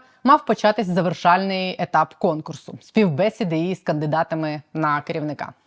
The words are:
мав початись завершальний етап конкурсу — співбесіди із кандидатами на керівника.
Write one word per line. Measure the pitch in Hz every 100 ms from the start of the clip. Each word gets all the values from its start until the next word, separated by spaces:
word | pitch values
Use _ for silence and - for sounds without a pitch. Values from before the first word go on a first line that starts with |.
| _ _
мав | 247 294
початись | - 214 208 214 180
завершальний | 180 175 165 175 185 196 190 185 -
етап | 175 156 160
конкурсу — | - 190 156 - 147 - -
співбесіди | - 220 196 139 208 - 185 160
із | 175 180
кандидатами | - 151 151 156 165 160 156 151 -
на | 160 151 147
керівника. | 147 160 151 143 - -